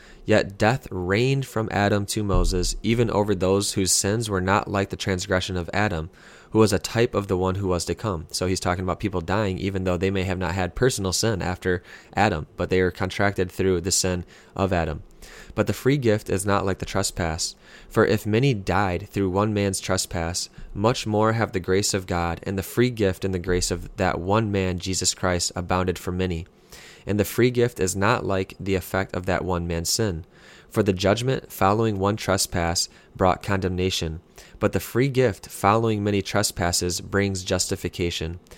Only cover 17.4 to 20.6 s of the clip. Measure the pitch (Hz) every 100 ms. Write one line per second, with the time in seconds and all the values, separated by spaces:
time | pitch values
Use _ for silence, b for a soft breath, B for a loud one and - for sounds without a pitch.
17.4 | - - B B B - - 107 107 107
18.4 | 139 107 95 92 101 87 101 104 95 92
19.4 | 107 104 101 95 - 92 - 90 82 87
20.4 | - B